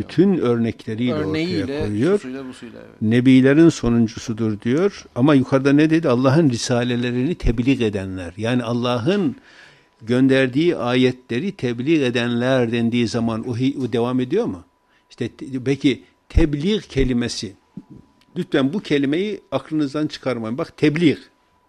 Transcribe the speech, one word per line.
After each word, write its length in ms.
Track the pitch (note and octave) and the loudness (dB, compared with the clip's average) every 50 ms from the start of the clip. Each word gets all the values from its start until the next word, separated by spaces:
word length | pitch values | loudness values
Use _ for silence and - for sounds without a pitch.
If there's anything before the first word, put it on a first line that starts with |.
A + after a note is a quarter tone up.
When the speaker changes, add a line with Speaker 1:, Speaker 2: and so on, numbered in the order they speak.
| G#2+ - | -10 -2
Speaker 1:
Bütün 300 | - - F3+ G3+ F#3+ D3+ | 0 2 2 4 2 2
örnekleriyle 760 | - B2 A#2+ A#2 A#2 A#2 G#2 - - - A2 G#2+ A#2+ B2 - | 0 0 0 0 -2 -2 -4 -6 -10 -10 -6 -4 -4 -2 -2
Speaker 2:
Örneğiyle, 500 | D3+ D3+ D3+ - D#3 E3 F3+ F3+ D#3+ - | -4 -4 -4 -4 -4 -4 -4 -4 -4 -4
Speaker 1:
ortaya 240 | C3 C#3 D3 D#3 | -4 -6 -6 -6
koyuyor. 320 | - G#2 G#2 B2 E3 G3+ G#3 | -4 -2 -2 0 0 0 0
Speaker 2:
susuyla, 300 | G3 C3 B2+ C3+ C3+ B2+ | -2 -6 -12 -12 -12 -14
busuyla, 320 | B2+ - - A#2 A2 A2+ | -16 -16 -18 -18 -18 -20
evet. 220 | A2+ A2+ A2+ - G#2+ | -20 -20 -10 -4 0
Speaker 1:
Nebilerin 680 | G#2+ A2+ B2 B2 C3+ C3 C3 B2+ C3+ C#3+ D3+ E3 E3 | 2 2 4 6 6 6 6 6 6 6 8 8 6
sonuncusudur 920 | - - - A#2+ A#2+ A#2 A#2 A2 - - - - A2+ G#2 A2+ A2 G#2+ G2+ | 6 4 0 2 2 4 2 2 0 -6 -8 -8 -6 -4 -2 -2 -4 -2
diyor. 440 | - A#2 B2 D3+ F#3 G3+ - - - - - | -2 -2 0 0 0 -2 -2 -6 -12 -10 -2
Ama 200 | - B2+ D3+ D3+ | 2 4 4 4
yukarıda 380 | C3+ B2 - - C3+ C3 C#3 C#3 | 4 4 2 0 2 2 4 4
ne 180 | C#3+ D#3 D#3+ | 4 4 4
dedi? 180 | D#3+ D#3+ E3 D3+ | 2 2 2 2
"Allah'ın 420 | B2 A#2+ C3 C#3 C3 E3 F3 C#3 | 2 2 2 4 4 4 4 4
risalelerini 840 | A#2+ G#2+ - - B2+ A#2+ A#2+ A#2+ B2 A#2+ A#2+ B2 A#2+ B2 B2+ D3 F3+ | 2 0 -2 -2 -2 0 0 0 -2 -2 -2 -2 -2 -2 -2 -2 -4
tebliğ 500 | - - - A#2+ A2+ A#2+ B2+ C#3 A#2 A#2 | -2 0 0 0 2 2 0 0 2 0
edenler." 500 | G#2+ G2+ G2+ F#2+ F#2+ F#2+ F#2 F2+ E2+ F2 | -2 -2 -4 -6 -8 -8 -10 -10 -12 -8
Yani 260 | - G#2+ A2+ B2+ B2 A#2+ | -6 -2 -2 0 -2 -2
Allah'ın 720 | A2+ A#2+ A#2+ A#2 B2 B2 A#2+ A2 D3 G3 G#3 F#3+ C#3 A2 - - _ - - - - - _ _ _ _ _ A2+ | -2 -4 -2 -2 -2 -2 0 0 0 0 0 0 -2 -4 -6 -12 _ -20 -20 -20 -20 -20 _ _ _ _ _ -6
gönderdiği 720 | G#2+ A#2+ B2+ C3 C3+ C3+ C3+ C3+ B2+ A#2+ C#3 D#3+ F3 D#3+ | -2 0 2 4 4 4 4 2 2 0 0 0 0 0
ayetleri 760 | - G#2 B2 B2 B2+ B2+ B2+ B2 B2+ - - A#2 A#2+ E3 G3+ - | 0 -2 0 2 2 2 2 0 -2 -6 -8 -6 -6 -4 -6 -6
tebliğ 520 | - - B2 A#2+ A#2 B2 C#3+ E3 D#3 C3+ | -6 -6 -6 -4 -4 -2 0 0 0 0
edenler 680 | B2 A#2+ B2 A#2 A#2+ A#2+ A#2 A#2+ B2+ C3 C3 B2 A#2 A2+ | 0 0 -2 -2 -2 -2 -2 0 0 2 2 2 0 0
dendiği 360 | A#2 A#2 A#2 A2 A#2+ A#2+ G#2 | 0 0 0 0 0 0 0
zaman 400 | - A#2+ A2+ A2+ A2+ A2 A2+ - | 0 -2 -2 -2 -2 -4 -6 -6
o 80 | A#2+ | -4
hi-, 220 | A2 C3 C3 C#3+ D3+ | -2 -2 -2 -2 -2
o 140 | C3 A#2 G#2+ | -4 -4 -2
devam 280 | A#2 A#2 B2 B2+ B2+ | -2 -2 0 -2 -2
ediyor 240 | B2+ B2+ D#3+ G3+ A#3+ | -2 -2 -2 -2 -2
mu? 200 | G3+ G2 E2+ E2+ _ _ _ _ _ _ _ _ _ | -4 -6 -10 -14 _ _ _ _ _ _ _ _ _
İşte 180 | - - B2+ A2+ | -12 -10 -10 -10
te-, 360 | - - D#3 C#3+ C3 C3 A#2+ | -8 -12 -12 -10 -10 -6 -4
peki 400 | B2+ C#3 C3+ - D3 A#2 - - _ _ _ _ - | -4 -2 0 0 0 0 -2 -4 _ _ _ _ -4
tebliğ 520 | - - E3 D#3 C#3+ D3 C#3+ F#3+ A3 G3+ | 0 2 2 2 0 -2 -2 -2 -2 -2
kelimesi. 720 | - - - - C3+ B2+ B2+ A#2+ A#2+ A#2 - - - G2+ F2+ _ _ _ _ - - - - - - _ _ _ _ _ - | -4 -4 -2 -2 0 0 0 0 -2 -4 -6 -8 -10 -12 -14 _ _ _ _ -20 -20 -20 -20 -20 -20 _ _ _ _ _ -10
Lütfen 360 | - F3+ - - D3+ C3 C3+ D3+ | -10 -6 -2 0 0 0 0 -2
bu 80 | G#3+ | -4
kelimeyi 600 | - - D#3 C#3+ C#3 C3+ C#3+ E3+ G3 G#3+ G3+ - - _ | -4 -2 -2 0 0 0 -2 -2 -2 -4 -6 -8 -8 _
aklınızdan 560 | - C3 - - D#3+ D#3 D3+ C#3 C3 D3+ D3+ | -6 -6 -6 -4 -4 -2 -2 -2 -4 -4 -6
çıkarmayın. 520 | D3+ - - - C3+ B2 A#2+ A2+ A2 A#2 C#3 | -6 -6 -8 -6 -6 -6 -4 -6 -6 -6 -6
Bak, 180 | E3 - - | -8 -10 -4
tebliğ. 420 | - - D3+ D3+ D#3+ F3 D3+ A#2 - - - _ _ _ _ _ _ _ | 0 0 0 2 2 2 2 2 0 -4 -16 _ _ _ _ _ _ _